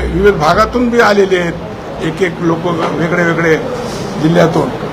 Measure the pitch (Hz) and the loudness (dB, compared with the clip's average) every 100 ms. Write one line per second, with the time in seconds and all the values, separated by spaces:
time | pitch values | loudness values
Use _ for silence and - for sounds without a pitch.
0 | - 170 202 180 151 180 220 240 240 233 | -2 2 2 4 2 2 2 2 0 2
1 | 214 202 190 180 175 - - - - - | 4 4 4 2 0 -6 -10 -12 -12 -6
2 | 160 160 185 165 165 160 175 165 170 151 | -6 -2 -2 0 -2 0 -2 -2 -2 -2
3 | 165 175 170 165 165 147 120 - - - | -2 0 0 2 2 2 0 -6 -8 -8
4 | - - 160 170 165 165 135 - - | -8 -2 2 4 4 2 -2 -4 -8